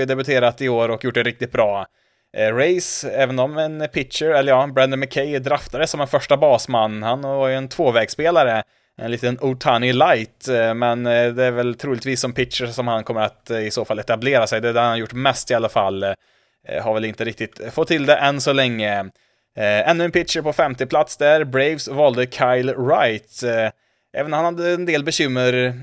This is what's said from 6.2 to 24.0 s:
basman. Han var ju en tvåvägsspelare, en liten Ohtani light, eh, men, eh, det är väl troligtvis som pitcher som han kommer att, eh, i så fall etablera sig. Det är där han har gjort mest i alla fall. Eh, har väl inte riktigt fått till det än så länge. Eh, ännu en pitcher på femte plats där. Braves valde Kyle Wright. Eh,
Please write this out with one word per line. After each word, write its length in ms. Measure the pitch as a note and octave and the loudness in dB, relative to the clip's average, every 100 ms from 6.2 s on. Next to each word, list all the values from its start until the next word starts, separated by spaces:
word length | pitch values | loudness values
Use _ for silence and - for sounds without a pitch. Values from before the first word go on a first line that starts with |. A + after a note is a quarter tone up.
| - C#3+ | 2 4
basman. 680 | D3+ A#2+ - A#2+ A2 G#2+ | 6 4 2 0 0 -2
Han 180 | G#2+ C3+ | -4 -4
var 260 | C#3 C#3 C3+ | -4 -2 0
ju 80 | C3 | -2
en 120 | C3 | -4
tvåvägsspelare, 960 | - D3 A#2 - - D#3 E3+ C3 A2 - _ _ - | 0 2 2 2 0 2 4 4 2 -4 _ _ -12
en 100 | A2+ | -8
liten 260 | A#2 B2 B2 | -4 -4 -2
Ohtani 520 | C#3 B2+ D3+ A#2 B2+ | -4 -2 0 2 2
light, 540 | B2 E3 B2 A2 _ - | 4 4 2 -2 _ -2
eh, 260 | A#2+ A2+ | 0 0
men, 320 | A2+ A#2+ A#2+ A#2+ | 2 0 0 0
eh, 280 | A#2+ A#2+ | 2 2
det 100 | A#2+ | 0
är 80 | B2+ | 0
väl 240 | A#2+ B2 A#2 | 0 -2 -4
troligtvis 460 | C#3+ A#2+ C3 B2+ | -6 -6 -4 -4
som 120 | B2+ | -4
pitcher 320 | A#2+ B2 - B2 | -4 -4 -4 -6
som 220 | A2+ A#2+ | -4 -4
han 160 | A2+ | -4
kommer 180 | G#2+ A2+ | -4 -2
att, 280 | G#2 - - | -2 -4 -8
eh, 100 | A2+ | -6
i 120 | G#2+ | -4
så 140 | A#2+ G#2+ | -4 -4
fall 140 | G#2+ | -4
etablera 480 | G#2 A2+ B2 C3+ A2 | -4 -2 0 2 2
sig. 140 | A2+ | 0
Det 80 | A#2 | 0
är 40 | |
där 80 | A#2 | 0
han 80 | A#2+ | 0
har 80 | A#2 | 0
gjort 160 | A2 | -6
mest 380 | A#2+ C3+ B2+ - | -4 -2 -2 0
i 20 | |
alla 160 | A#2+ A2+ | 0 0
fall. 340 | A#2 G2 G2 | 0 0 0
Eh, 800 | G2 F#2+ _ _ _ _ - D2 | -4 -4 _ _ _ _ -10 -6
har 100 | A2 | -2
väl 120 | A2 A2 | -2 -4
inte 180 | G#2 A2+ | -6 -8
riktigt 360 | A2 A2 - A#2 | -6 -10 -10 -8
fått 140 | D#3 D#3+ | -2 0
till 180 | E3 C#3 | 2 4
det 100 | D3 | 4
än 260 | C#3 C#3+ | 4 0
så 120 | D3 | 0
länge. 460 | C3+ B2+ A2+ G#2 G2+ F#2+ - _ _ _ - | 2 0 0 -2 -2 -4 -12 _ _ _ -4
Eh, 320 | G#2 G#2 B2+ | 0 2 2
ännu 160 | E3+ F3 | 2 0
en 60 | |
pitcher 300 | F3 E3 E3 | -2 -2 -4
på 120 | D3+ | -2
femte 320 | D3 D3+ B2+ B2+ | 0 0 -2 -2
plats 320 | D#3 D3+ - | 0 0 0
där. 260 | D3 D#3 | 4 4
Braves 440 | D3 C3 C#3+ D#3 - | 2 0 0 -2 -4
valde 380 | C#3 D3 A#2+ B2+ | 2 2 2 -2
Kyle 420 | - B2+ B2+ B2+ | 2 2 4 0
Wright. 680 | C3 B2+ F3+ B2+ A2 - - | -2 2 2 2 0 -8 -6
Eh, 260 | B2 A2+ A2 - _ _ | -2 0 0 -4 _ _